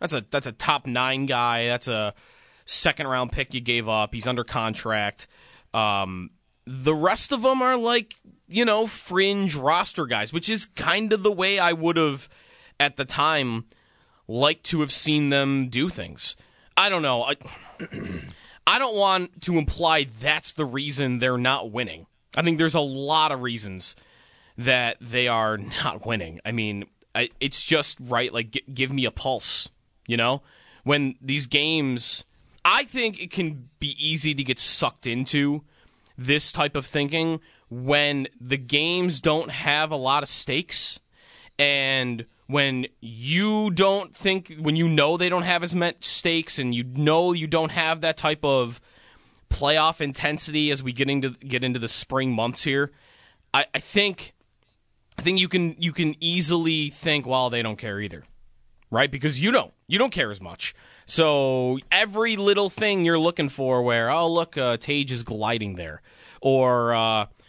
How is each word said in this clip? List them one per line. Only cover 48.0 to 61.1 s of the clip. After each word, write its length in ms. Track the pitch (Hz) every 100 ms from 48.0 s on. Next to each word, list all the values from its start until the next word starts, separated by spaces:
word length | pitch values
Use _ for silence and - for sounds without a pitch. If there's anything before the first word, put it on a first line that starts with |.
that 160 | 160 156
type 260 | 156 151
of 380 | 143 135 120 120 _ _ - - _ _ -
playoff 500 | - 143 156 160 -
intensity 720 | 147 131 151 151 - 151 147
as 120 | 135
we 100 | 131
get 180 | 120 135
into, 200 | 139 131
get 320 | 120 135 127
into 160 | 127 123
the 100 | 117
spring 440 | - - 131 131
months 320 | 113 120 123
here, 260 | 151 139 143 - _ _ _ _ _
I, 140 | 233 240
I 60 | -
think, 520 | - 208 202 180 - _ _ _ _ _ _ _ _ -
I 40 |
think 160 | 151 190
you 80 | 180
can, 280 | 185 170 160
you 140 | 170
can 220 | 147 156 151
easily 680 | 165 180 156 170 165 160 143
think, 360 | - 165 147 123
"Well, 240 | 131 123
they 100 | 120
don't 160 | 113 104
care 240 | 110 101
either," 240 | 104 76 - - - _ _ _ -
right? 200 | 113 139
Because 300 | 139 151 131
you 80 | 196
don't, 220 | 247 101 _ -
you 100 | 185
don't 140 | 254
care 180 | 180 113
as 100 | 98
much. 340 | 92 85 - - - -
So 720 | -